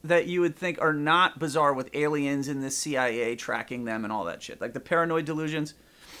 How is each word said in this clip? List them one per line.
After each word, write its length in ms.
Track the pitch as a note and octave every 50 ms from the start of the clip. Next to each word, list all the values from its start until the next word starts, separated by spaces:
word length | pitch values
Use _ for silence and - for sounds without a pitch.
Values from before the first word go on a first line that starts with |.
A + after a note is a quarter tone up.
| -
that 220 | D#3 F3 E3+ -
you 160 | F3 F3 F3+
would 140 | F3 E3+ D#3
think 260 | - F#3 F3+ F3 -
are 120 | - D#3+ D3+
not 440 | D3 D3 D3+ D#3+ F3 F#3 F3 - C3
bizarre 360 | D#3+ D3+ C3 D#3 D3+ C#3+ C#3
with 160 | C3 B2+ - -
aliens 540 | C#3+ D3+ D3+ D3+ D3 C#3+ C#3 C#3+ C#3 C3+ C3+
and 160 | D3 C#3 C3+
the 80 | C3+
C 260 | C3+ - - D3+ C#3+ B2+
I 120 | B2+ B2
A 260 | A2+ A#2+ A#2 A2+ A#2+
tracking 500 | A#2 - - A2+ A2+ A#2 - B2+ B2 A#2+
them 200 | A#2 A2 A2 A2
and 60 | G#2
all 120 | A2 G#2+ F2+
that 180 | E2+ E2 -
shit, 180 | - - - -
like 140 | - A#2+ A2+
the 60 | C3
paranoid 460 | - - F3 E3+ E3 E3 D#3+ D#3+ D#3+
delusions. 500 | D3 D#3+ D#3 D#3+ D3+ D#3 D#3+ D3+ D3+ - - - - _ - - - - -